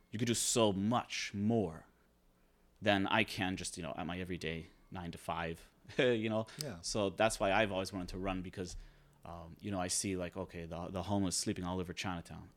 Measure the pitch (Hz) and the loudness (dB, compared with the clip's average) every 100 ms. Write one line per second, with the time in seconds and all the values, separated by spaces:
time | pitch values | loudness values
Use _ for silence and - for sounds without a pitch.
0 | _ 110 120 113 - 123 107 98 104 120 | _ -2 0 2 2 6 6 4 2 0
1 | - - - 98 104 117 90 80 - _ | -2 -6 -4 0 2 2 0 -4 -14 _
2 | _ _ _ _ _ _ _ _ 101 98 | _ _ _ _ _ _ _ _ 4 6
3 | 98 110 107 - 92 92 87 - 78 - | 6 4 4 0 0 -2 -4 -6 -6 -4
4 | 82 90 90 85 80 82 82 - - 92 | -4 -4 -4 -4 -4 -4 -8 -18 -12 -8
5 | 85 82 - 82 82 85 - _ - - | -8 -8 -6 -4 -4 -6 -12 _ -4 2
6 | 127 117 110 110 110 - 143 85 - 110 | 4 4 2 0 -2 -6 -8 -6 -4 0
7 | 98 87 110 - 98 98 107 92 95 98 | 2 4 4 4 4 4 4 0 -2 -4
8 | 90 92 95 92 90 101 90 - - - | -6 -4 -2 -2 -4 -6 -8 -8 -14 -20
9 | - - - 85 82 - 101 95 90 - | -20 -20 -14 -12 -14 -10 -4 -2 0 0
10 | 101 90 87 95 90 87 82 82 87 92 | 0 -2 -4 -6 -8 -8 -8 -6 -4 -4
11 | 87 101 92 - 110 95 90 92 87 85 | 0 2 2 2 0 -2 -2 -2 -4 -4
12 | 98 87 - 82 82 | -4 -6 -8 -14 -16